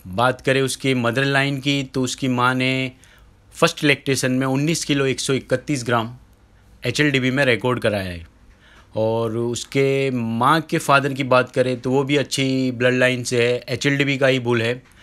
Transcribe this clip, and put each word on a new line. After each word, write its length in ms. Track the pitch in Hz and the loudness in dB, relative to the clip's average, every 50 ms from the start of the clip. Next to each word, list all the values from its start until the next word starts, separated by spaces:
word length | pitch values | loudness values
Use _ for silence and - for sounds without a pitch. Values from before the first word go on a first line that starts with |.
| - 92 | -14 -6
बात 320 | 90 110 120 127 127 - | -2 2 2 2 2 0
करें 200 | - 143 131 131 | 0 0 2 2
उसके 320 | 135 131 - - - 135 131 | 0 -2 -4 -2 -2 0 0
मदर 300 | 123 117 117 117 131 139 | 2 0 0 0 0 0
लाइन 340 | 139 139 135 135 139 143 135 | 2 2 0 0 0 -2 -2
की, 240 | 127 143 139 139 135 | -2 -2 -2 -2 -2
तो 160 | 135 - 135 | -4 -4 -4
उसकी 260 | 127 123 - - 139 131 | -2 -2 -4 -2 -2 0
माँ 240 | 123 120 123 127 127 | 0 2 2 2 2
ने 360 | 127 127 131 131 131 131 127 - - - - - - - - _ _ _ _ - | 0 0 0 0 -2 -4 -6 -8 -14 -20 -20 -20 -20 -20 -20 _ _ _ _ -2
फर्स्ट 280 | - 180 165 - - 151 | 0 0 0 2 2 2
लैक्टेशन 480 | 147 135 135 - 139 135 - - 127 | 2 2 2 0 -2 -2 0 0 0
में 140 | 127 127 135 | 0 0 0
उन्नीस 360 | 135 131 139 147 160 165 - - | 0 0 0 0 0 -2 -2 -2
किलो 200 | - 147 139 135 | -2 0 0 0
एक 140 | 135 127 - | 0 -2 -2
सौ 140 | - - 135 | -2 -2 -2
इकतीस 500 | 120 107 - 135 123 - - 147 131 117 | -2 0 -2 -2 -2 -2 -4 -4 -4 -2
ग्राम 240 | 120 120 117 113 117 123 127 - - - _ _ _ _ - _ - - - - | 0 0 0 0 -4 -8 -16 -20 -20 -20 _ _ _ _ -20 _ -20 -16 -8 -6
एचएलडीबी 480 | 123 - - 151 147 139 131 123 131 | -2 0 2 2 2 2 2 0 0
में 120 | 127 139 143 | 0 2 2
रिकॉर्ड 340 | 127 117 104 127 123 123 117 | 2 2 2 2 0 0 0
कराया 240 | 110 110 104 101 95 | 0 0 0 -2 -4
है। 220 | 92 87 87 82 - - _ - - - _ - - - - - - - | -6 -8 -10 -12 -16 -20 _ -20 -20 -20 _ -20 -20 -20 -20 -20 -10 -4
और 420 | 110 110 110 117 113 113 113 107 | -2 -2 0 0 -2 -2 -4 -4
उसके 720 | 117 117 120 120 - - - - 139 135 135 135 135 135 135 | -4 -4 -4 -6 -8 -8 -4 0 0 2 2 2 0 0 -2
माँ 480 | 127 123 117 113 113 113 123 135 156 165 | -2 -2 -4 -4 -2 2 2 4 4 2
के 160 | 156 - 170 156 | 0 -2 -4 -2
फादर 340 | - - 139 139 135 139 135 | 2 2 2 2 2 0 -2
की 100 | 131 139 | -4 0
बात 260 | 123 127 127 123 120 | 2 4 2 2 2
करें 280 | - 131 123 127 127 123 | 0 0 0 0 -2 -2
तो 100 | 123 131 | -2 0
वो 120 | 127 139 139 | 0 0 0
भी 140 | 135 143 | 2 0
अच्छी 540 | 143 127 - - 143 135 135 131 131 131 127 | 0 0 -2 -2 -2 -2 0 0 0 0 -2
ब्लड 220 | 123 117 123 127 127 | 0 0 2 2 2
लाइन 300 | 127 127 127 127 123 117 | 4 2 2 2 -2 -4
से 180 | - 127 120 117 | -2 0 2 2
है, 200 | 123 123 120 - - | 2 0 -2 -4 -6
एचएलडीबी 480 | 123 - - 143 139 139 139 139 139 | -6 -2 0 0 0 0 0 0 0
का 100 | 131 135 | 2 2
ही 120 | 131 131 131 | 2 2 2
बुल 220 | 120 120 120 113 | 0 0 0 0
है, 120 | 113 117 127 131 - - - - | 0 -2 -4 -6 -10 -18 -20 -20